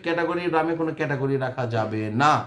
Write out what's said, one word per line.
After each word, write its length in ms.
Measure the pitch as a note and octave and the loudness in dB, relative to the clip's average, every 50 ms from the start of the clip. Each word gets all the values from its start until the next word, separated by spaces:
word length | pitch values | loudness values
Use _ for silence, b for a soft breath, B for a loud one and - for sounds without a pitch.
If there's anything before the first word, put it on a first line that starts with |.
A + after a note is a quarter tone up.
| - | -4
ক্যাটাগরি 400 | E3+ E3 E3+ E3+ E3 F3 F3 F3 F3 D#3+ | -2 0 0 0 0 0 -2 0 0 2
নামে 200 | D#3+ D#3 E3 E3 | 2 2 2 0
কোনো 140 | D#3+ E3 D#3+ D3 D3 | 0 -2 -2 -2 -2
ক্যাটাগরি 380 | D#3 D3 C#3+ B2+ C3+ C3+ C#3 | -2 -2 -2 0 0 0 0
রাখা 280 | C3+ C3 B2 A#2+ - B2+ | 0 -2 -2 -4 -4 -4
যাবে 440 | A#2 A2+ A2+ A2 G#2+ G#2+ A2 G#2+ G#2+ G#2+ A#2+ C#3+ | -2 0 -2 -2 -2 -2 -4 -2 -2 0 2 4
না 100 | D3+ D3+ A#2 - | 4 4 4 0